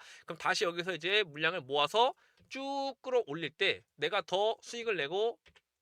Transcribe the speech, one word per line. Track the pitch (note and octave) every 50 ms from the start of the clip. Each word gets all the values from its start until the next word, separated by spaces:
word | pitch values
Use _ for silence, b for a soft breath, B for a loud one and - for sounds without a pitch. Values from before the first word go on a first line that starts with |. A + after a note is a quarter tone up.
| B B B B B
그럼 | - F3
다시 | - - D3+ F#3 - G#3
여기서 | F3 E3+ E3+ E3+ F#3 F3+
이제 | D#3 D#3 F3+ G3+ G#3+ G#3
물량을 | E3 C#3+ D3 D#3+ D#3+ F3+ F3+
모아서 | C3 B2+ C#3 D3 C#3+ C#3+ - G#3+ A#3+ C4+ - b b b b b b _
쭉 | - C4 C4+ C#4 C#4 C#4 C4+ C4+ C4 _
끌어올릴 | - C4 B3+ B3 G#3+ C#3+ C#3+ E3 D#3+ C#3+
때 | - - G3 F#3 A2+ F2+ _ _ _
내가 | - D3+ - - G3+
더 | F3+ - F3+ F#3+ G#3 A3 A3 -
수익을 | - - - A#3+ A3+ A3+ G#3
내고 | E3 C#3+ C#3 E3+ G3 A3 A#3 A3+ _ _ - _ - _ _ _ _